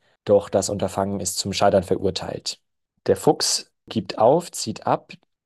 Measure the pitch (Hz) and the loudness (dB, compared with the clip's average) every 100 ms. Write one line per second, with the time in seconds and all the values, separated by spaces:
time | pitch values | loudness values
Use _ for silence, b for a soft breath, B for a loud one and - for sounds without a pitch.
0 | _ _ - 101 - 101 95 101 95 - | _ _ 4 4 4 -2 0 -4 -4 -2
1 | 98 101 98 - 101 92 101 98 90 95 | -4 -4 -6 -6 -4 2 4 4 0 -2
2 | 95 92 - - - - _ _ _ _ | -2 -4 -8 -10 -10 -12 _ _ _ _
3 | - - - - - - - _ - 113 | 0 2 2 2 0 -4 -6 _ -8 -6
4 | - - 113 165 - - 117 98 117 156 | -6 2 4 4 0 -10 -8 -6 -4 -4
5 | _ - _ _ | _ -20 _ _